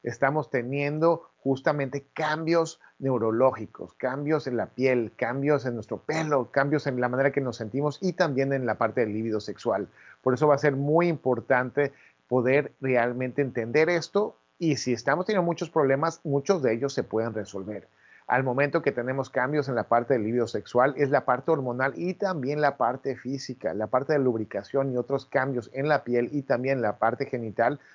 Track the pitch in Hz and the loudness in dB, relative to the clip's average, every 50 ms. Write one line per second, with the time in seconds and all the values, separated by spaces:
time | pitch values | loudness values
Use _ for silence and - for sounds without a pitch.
0 | - 120 107 - 143 135 151 156 143 - - 123 117 127 139 143 143 147 151 156 | -8 -8 -2 0 0 0 0 0 -4 -2 -4 -4 -2 -2 -4 -2 -2 -2 0 2
1 | 160 170 160 165 - - _ _ - 135 135 135 - 160 147 147 139 123 143 139 | 2 2 2 0 -4 -20 _ _ -2 -2 -2 0 0 0 0 0 -2 -4 -4 -8
2 | - _ - - 156 147 156 160 160 160 170 165 160 160 - _ - - _ - | -10 _ -8 -6 -4 -4 -2 -2 0 0 2 2 2 0 -6 _ -20 -20 _ -6
3 | 131 135 127 117 113 113 110 117 131 131 - 113 107 - - - 87 87 _ - | -2 -2 0 0 0 0 2 4 4 2 2 0 -10 -14 -14 -16 -16 -16 _ -6
4 | - 127 131 143 143 147 156 147 - 135 123 113 98 - - 127 131 131 127 120 | -4 -4 -4 -2 -2 0 0 0 0 -2 -4 -4 -4 -4 -4 0 2 2 2 2
5 | 113 - - - 120 117 127 139 139 147 147 127 117 127 120 113 110 - 117 - | 0 -2 -4 -4 -4 -4 -2 -2 2 2 2 2 0 -4 -6 -6 -8 -8 -10 -8
6 | - - 156 160 160 151 147 131 117 - - 139 139 143 151 143 - 143 127 123 | -6 -4 -4 -2 0 0 0 0 0 0 0 0 2 2 0 0 0 -2 -2 0
7 | 123 120 127 131 135 143 135 147 135 123 110 - 113 104 127 139 143 151 139 - | -2 0 0 2 0 2 2 0 -2 -2 -6 -6 -8 -6 -4 -2 -2 -2 -4 -2
8 | 196 180 170 - 175 151 131 131 135 139 139 131 127 113 107 - 120 107 98 131 | -4 -4 0 0 0 0 2 0 0 0 0 -2 0 -2 0 0 0 0 2 0
9 | 117 107 104 110 113 113 107 104 - 104 98 - - 117 98 101 101 - _ - | 0 0 0 -4 -2 -2 -2 -4 -4 -6 -12 -6 -2 -2 -2 -2 -4 -6 _ -20
10 | - - - _ - 131 127 120 156 151 143 139 151 147 135 135 143 147 156 170 | -20 -20 -16 _ 0 0 2 4 4 4 4 4 4 2 2 2 0 2 4 4
11 | 175 175 156 - - 131 123 117 117 - 131 123 127 123 - 143 143 135 - - | 4 2 0 0 0 0 0 0 2 2 2 2 2 0 0 0 0 0 -2 -10
12 | - - _ _ _ - 123 127 117 127 135 147 139 - - - 139 135 127 120 | -20 -20 _ _ _ 0 0 2 4 4 4 4 2 0 -8 -6 -2 2 2 2
13 | 117 123 120 123 127 127 - 143 139 123 110 120 113 117 120 151 160 170 175 165 | 2 2 0 -4 -6 -4 -2 -2 -2 0 -2 -4 -4 0 2 2 4 4 2 -2
14 | 156 - - 202 220 - - _ _ _ _ - 175 156 139 - - 127 117 110 | -2 0 -2 -2 -2 -2 -6 _ _ _ _ -2 0 0 0 0 0 -2 -2 0
15 | - 139 143 175 180 - 214 185 170 170 160 - 180 156 - 165 143 131 135 139 | 0 0 0 0 0 0 0 0 0 0 -2 -4 -6 -2 0 2 2 4 2 2
16 | 160 165 - - - 156 139 143 139 - 196 165 131 113 117 117 139 131 - 131 | 0 -2 -2 -4 -4 -2 -2 0 2 2 0 2 2 0 0 0 -2 -4 -2 -4
17 | - - 107 110 113 117 101 107 98 - 101 98 92 104 104 95 - _ _ _ | -4 -2 -2 -2 -2 -2 -4 -6 -8 -8 -10 -10 -8 -8 -10 -12 -12 _ _ _
18 | _ _ - - - - 117 131 131 131 123 139 143 139 156 165 - 143 - 123 | _ _ -20 -16 -4 0 0 0 2 0 2 2 0 2 0 0 0 0 -2 -2
19 | 117 127 131 139 131 - - 131 127 135 151 151 135 135 127 113 101 - 117 120 | -4 -4 -4 -4 -4 -2 -2 -2 0 0 0 -2 -2 0 -2 -2 0 2 2 2
20 | 120 - 135 117 104 110 120 123 113 110 - 104 - - - 123 127 143 131 139 | 4 2 0 2 2 0 0 0 0 0 -2 -6 -6 0 2 4 4 4 4 2
21 | 143 131 143 131 - - 123 123 - 170 160 143 131 123 120 127 131 139 - 165 | 0 2 2 0 2 2 0 0 2 0 0 0 0 -4 -2 -2 -2 -2 -2 -2
22 | 170 185 175 - 202 190 185 147 123 135 147 151 147 139 - - 120 120 127 - | -4 -4 -4 -2 -4 -4 -2 -4 -4 -4 0 2 2 0 2 2 0 0 0 -2
23 | - 139 123 110 - 123 139 135 - - 123 - - 82 85 104 107 107 131 127 | -6 -6 -6 -6 -6 -8 -8 -6 -8 -10 -10 -6 -4 -4 -2 -2 -4 0 0 -2
24 | 139 160 151 143 131 127 113 110 107 - - 104 107 - - 139 139 135 123 123 | 0 2 0 2 2 2 0 0 -4 -6 -6 -10 -8 -4 -2 -2 -2 0 -2 -4
25 | 120 - 139 127 - _ - 135 131 139 127 120 110 - - 135 143 156 147 135 | -2 -2 -4 -4 -4 _ -2 -2 -2 0 -4 -6 -6 -8 -8 -4 0 0 0 0
26 | - 120 120 120 120 - 147 143 135 - 131 120 127 135 139 127 113 104 101 - | 0 0 0 0 0 0 -4 -6 -2 0 -2 0 0 -2 -2 0 0 -2 -2 0
27 | 113 117 120 - 135 - 131 120 113 110 98 - 113 127 147 - _ - | 0 0 0 -2 -6 -6 -6 -6 -6 -6 -2 0 0 0 0 -4 _ -20